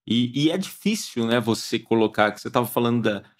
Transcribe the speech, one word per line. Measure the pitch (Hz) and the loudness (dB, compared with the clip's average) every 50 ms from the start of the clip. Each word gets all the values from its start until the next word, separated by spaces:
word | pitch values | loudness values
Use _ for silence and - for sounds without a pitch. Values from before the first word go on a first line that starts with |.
| - | -4
E, | - 113 120 123 123 117 139 147 | -2 0 0 0 0 0 0 0
e | 156 | 0
é | 175 190 | 0 -2
difícil, | 190 - - - - 202 226 208 - - - 117 113 | -6 -8 -8 -4 -2 -2 -2 -2 -4 -6 -4 -2 0
né, | 113 120 123 | 2 2 2
você | 104 117 107 - - - 120 110 | 2 0 0 0 -2 -4 -4 -4
colocar, | - - 113 113 110 104 - 110 107 104 | -2 0 2 2 2 2 4 2 2 2
que | 104 - | 2 -4
você | - 113 | -6 -2
tava | - 127 120 | 0 0 0
falando | 107 - 123 120 117 120 120 | 0 0 0 2 2 2 2
da, | 110 110 101 98 | 0 0 -2 -4
a | - _ _ | -8 _ _